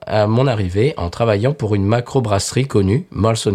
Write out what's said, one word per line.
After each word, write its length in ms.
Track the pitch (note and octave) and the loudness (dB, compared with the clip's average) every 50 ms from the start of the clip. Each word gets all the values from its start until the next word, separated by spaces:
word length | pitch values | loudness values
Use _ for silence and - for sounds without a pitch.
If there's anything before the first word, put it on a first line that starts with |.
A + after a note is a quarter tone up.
| - | -8
à 200 | - - G#2+ G#2 | -4 0 0 2
mon 200 | G#2 A2 A#2 C3+ C#3 | 2 2 2 2 2
arrivée 460 | A#2+ G#2+ G2+ F2+ F2 G2+ A#2 C#3+ D#3+ | 0 0 -2 -2 0 0 0 0 0
en 140 | - F2 F2 | -2 -6 -6
travaillant 420 | - - A#2+ A#2 G#2 G2+ G#2 C3 D3+ | -4 -2 0 0 2 2 0 0 -2
pour 240 | - - G2+ G#2+ | -2 -2 -2 0
une 80 | G2+ F#2+ | 0 2
macrobrasserie 840 | G2+ A2+ A#2+ B2 - - C3+ A#2+ G#2+ G#2 G2 - - - B2 C3 | 2 0 0 0 -2 -2 -2 0 0 0 -2 -2 -2 -2 -2 -2
connue, 400 | C#3 - A2 G2 F#2 G2+ C#3 F#3 - - | 0 0 2 2 2 2 0 -2 -4 -4
Molson 420 | - G2 A2+ A2+ A2 - - G2 | 0 0 2 0 0 0 -2 -2